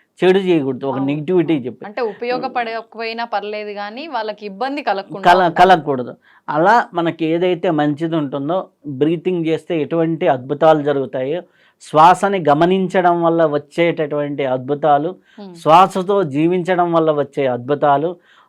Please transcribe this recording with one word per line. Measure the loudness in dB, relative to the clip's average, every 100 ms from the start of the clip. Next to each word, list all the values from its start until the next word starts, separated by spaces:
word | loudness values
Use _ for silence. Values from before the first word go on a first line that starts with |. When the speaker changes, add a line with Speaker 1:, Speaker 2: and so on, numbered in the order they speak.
| _ -2
Speaker 1:
చెడు | 2 4
చేయకూడదు, | 2 0 0 -4 -4
ఒక |
Speaker 2:
అవును. | -4 -2
Speaker 1:
నెగిటివిటీ | -4 -2 0 0
చెప్పి. | -2 -4 -12 -12
Speaker 2:
అంటే | -8
ఉపయోగపడకపోయినా | -6 -6 -6 -6 -6 -6 -6 -8 -12 -10 -10 -8
పర్లేదు | -6 -6 -6 -10 -10
కానీ | -10 -12 -12 -10
వాళ్ళకి | -8 -8 -10 -12
ఇబ్బంది | -8 -6 -6
కలగకుండా | -4 -4 -6 -2 2
Speaker 1:
కల-, | 4
Speaker 2:
ఉండాలి. | 4
Speaker 1:
కలగకూడదు. | 4 6 6 2 -4 -6 -12 _ _ -6
అలా | 0 4 2 2
మనకి | -2 -4 -2 -2
ఏదైతే | 0 0 -2 -2
మంచిది | 0 0 -2 -2 -2
ఉంటుందో, | -4 -4 -4 -4 -6 _ -10
బ్రీతింగ్ | -2 -2 -2 -2 -2 -2
చేస్తే | -4 -2 -4
ఎటువంటి | -2 -2 -2 0 0
అద్భుతాలు | 0 -2 0 4 4
జరుగుతాయో, | 2 -2 -4 -6 -6 -6 -8 _ _ _
శ్వాసని | -4 4 6 6 2 0 2
గమనించడం | 4 4 2 0 2 2 2
వల్ల | 2 2 2
వచ్చేటటువంటి | 0 -4 -2 0 0 -2 -4 -4 -4 -2
అద్భుతాలు, | -2 -4 -2 2 2 0 -8 _ -20
Speaker 2:
మ్మ్. | -18
Speaker 1:
శ్వాసతో | -6 4 6 6 2 -2 0
జీవించడం | 0 0 0 0 0 0 2
వల్ల | 2 2
వచ్చే | 0 -2 -2 -2
అద్భుతాలు, | -2 -4 0 2 2 0 -6 _ _